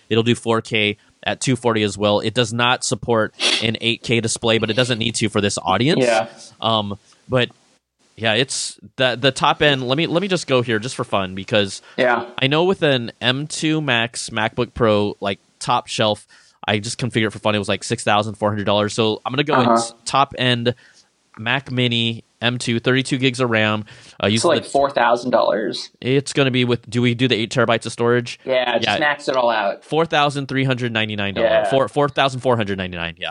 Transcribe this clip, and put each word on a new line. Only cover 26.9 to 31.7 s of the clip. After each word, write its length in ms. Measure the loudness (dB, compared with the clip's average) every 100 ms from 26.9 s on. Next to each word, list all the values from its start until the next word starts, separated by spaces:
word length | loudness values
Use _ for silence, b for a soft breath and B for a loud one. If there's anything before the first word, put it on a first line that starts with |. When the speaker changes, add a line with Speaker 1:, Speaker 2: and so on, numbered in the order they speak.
Speaker 1:
do 100 | 0
we 140 | 0
do 120 | 2 2
the 80 | 2
eight 140 | 0
terabytes 340 | 0 2 2 -2
of 60 |
storage? 460 | -2 2 2 0 -8
Speaker 2:
Yeah, 340 | -2 0 2 0
just 80 | 2
Speaker 1:
Yeah. 120 | 2
Speaker 2:
max 300 | 0 -2 -2
it 80 | 0
all 120 | 2
out. 360 | 0 -2 -4
Speaker 1:
Four 200 | -4 -2 0
thousand 400 | 0 0 -2 -4
three 160 | -2
hundred 280 | -2 -2 -2
ninety-nine 420 | -2 -2 -2 -2
dollars. 160 | 0 2
Speaker 2:
Yeah. 200 | 2 2